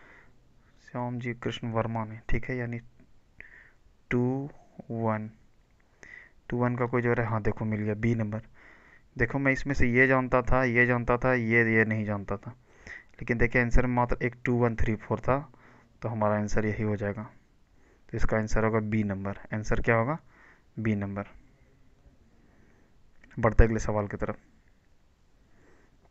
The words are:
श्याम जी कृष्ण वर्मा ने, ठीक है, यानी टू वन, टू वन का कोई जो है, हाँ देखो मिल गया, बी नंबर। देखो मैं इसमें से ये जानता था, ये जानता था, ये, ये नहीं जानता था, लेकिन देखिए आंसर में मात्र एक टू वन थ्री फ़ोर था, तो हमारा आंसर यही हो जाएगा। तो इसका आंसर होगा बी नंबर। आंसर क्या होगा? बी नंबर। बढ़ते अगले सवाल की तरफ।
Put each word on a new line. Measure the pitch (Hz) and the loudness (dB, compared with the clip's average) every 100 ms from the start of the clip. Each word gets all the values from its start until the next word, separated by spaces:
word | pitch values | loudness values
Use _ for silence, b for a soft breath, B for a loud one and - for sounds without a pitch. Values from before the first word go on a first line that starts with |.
| b b b - _ _ _ _ - | b b b -20 _ _ _ _ -14
श्याम | 127 123 123 | -8 -6 -6
जी | 123 | -8
कृष्ण | 117 120 110 117 | -6 -6 -6 -4
वर्मा | 113 113 113 110 | -2 -2 -4 -6
ने, | 110 - | -10 0
ठीक | 120 117 | 0 2
है, | 127 | -6
यानी | 120 117 117 - - - _ _ B B B B - _ _ | -6 -8 -12 -20 -20 -20 _ _ B B B B -20 _ _
टू | 123 123 135 139 - - - - | 0 0 -2 -6 -12 -20 -20 -10
वन, | 113 113 107 107 - - _ _ _ _ B B B B B _ | -4 -2 -2 -6 -14 -20 _ _ _ _ B B B B B _
टू | 120 | -2
वन | 123 123 | 0 0
का | 120 | -2
कोई | 123 | 0
जो | 120 | 2
है, | 120 110 | 0 0
हाँ | 110 | 0
देखो | 107 104 110 | -2 -2 -2
मिल | 107 | -2
गया, | 107 | -2
बी | 104 113 117 | -2 0 0
नंबर। | 107 110 - b b b b b - - | -2 -6 -10 b b b b b -20 -4
देखो | 120 139 | -2 0
मैं | 139 | 0
इसमें | 131 139 | 0 -2
से | 139 127 | 2 4
ये | 120 131 | 6 6
जानता | 131 127 127 | 4 2 0
था, | 120 127 | 4 2
ये | 131 117 120 | 4 2 4
जानता | 123 117 123 | 2 2 0
था, | 127 | 2
ये, | 127 113 117 113 113 | 0 2 4 4 4
ये | 110 | 4
नहीं | 110 104 | 2 -2
जानता | 104 95 98 | -4 -4 -8
था, | - - B B B | -8 -18 B B B
लेकिन | B B - - 117 | B B -14 -4 -2
देखिए | 120 131 | 0 2
आंसर | 120 123 123 | 6 6 4
में | 123 | 0
मात्र | 120 120 | 0 0
एक | 123 120 - | -4 -4 -2
टू | |
वन | 120 120 110 | 2 2 2
थ्री | 104 107 | 0 0
फ़ोर | - 110 | -2 -4
था, | - 135 151 b b b b _ | 0 -2 -2 b b b b _
तो | 117 | -8
हमारा | 113 107 107 | -2 0 0
आंसर | 104 113 107 | 0 0 0
यही | 104 | -2
हो | 107 101 | -2 -2
जाएगा। | 104 104 113 - _ _ _ b b b - | -4 -6 -10 -16 _ _ _ b b b -10
तो | 113 | 0
इसका | - 110 | 2 2
आंसर | 107 - 110 | 2 2 2
होगा | 110 | 0
बी | 107 110 | 0 0
नंबर। | 104 95 98 98 - | 0 -2 -6 -8 -8
आंसर | 110 104 110 | -8 -2 0
क्या | 123 117 | 2 2
होगा? | 117 160 b b b b b - | 2 -4 b b b b b -4
बी | 110 104 | -2 -2
नंबर। | 101 101 101 - - _ _ _ - _ - _ - _ b b b b b b - - - - | -2 -6 -10 -14 -20 _ _ _ -20 _ -20 _ -20 _ b b b b b b -20 -20 -16 -2
बढ़ते | 113 107 | 0 6
अगले | 117 110 | 4 4
सवाल | - 107 104 | -2 -2 -2
की | 101 | -6
तरफ। | 107 107 _ _ _ _ _ _ _ _ _ _ b b b b b b _ | -8 -8 _ _ _ _ _ _ _ _ _ _ b b b b b b _